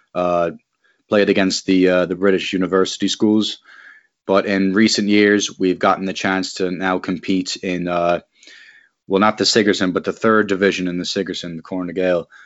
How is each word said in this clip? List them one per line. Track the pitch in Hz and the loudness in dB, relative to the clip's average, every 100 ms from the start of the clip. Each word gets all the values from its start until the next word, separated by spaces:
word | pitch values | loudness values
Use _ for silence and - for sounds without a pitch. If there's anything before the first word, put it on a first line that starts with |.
| _ | _
uh, | - 90 87 85 - _ _ _ _ _ | -4 -2 0 -2 -4 _ _ _ _ _
played | 107 101 | 2 4
against | 101 95 - - | 4 2 0 0
the, | 92 92 | 4 4
uh, | 90 85 | 4 0
the | 90 | 0
British | 98 95 - | 2 2 0
university | 95 90 95 92 - 98 | -2 0 2 0 -2 -4
schools. | - 110 110 104 - _ - - - _ _ - | 0 2 2 0 -6 _ -20 -20 -20 _ _ 0
But | 98 104 | 0 2
in | 98 98 | 0 0
recent | 95 110 - 104 | 2 2 2 2
years, | 104 104 101 98 92 | 4 4 4 0 -2
we've | 95 87 | -2 0
gotten | 101 85 | 0 0
the | 95 | -4
chance | 90 98 95 92 | -6 -4 -2 -4
to | - 92 | -4 -4
now | 90 92 92 | -4 -2 -4
compete | - 87 - 95 90 - | -4 -6 -2 -2 -2 -6
in, | 95 90 87 | -6 -4 -4
uh, | 87 85 87 - _ - - - - _ _ - | -2 0 -2 -4 _ -20 -20 -20 -20 _ _ -4
well, | 95 | 0
not | 107 107 | 2 2
the | 101 | 0
Sigerson, | 113 104 95 92 | 2 2 0 -2
but | 90 | -2
the | 98 | -4
third | - 113 110 101 | -2 0 2 0
division | 98 98 90 90 | 0 0 0 -4
in | 87 | -6
the | |
Sigerson, | 90 101 92 90 87 85 | -6 -6 -6 -8 -10 -14
the | |
Corn | - 95 90 | -10 -8 -6
na | |
Gael, | 85 92 87 80 - | -4 0 0 -2 -12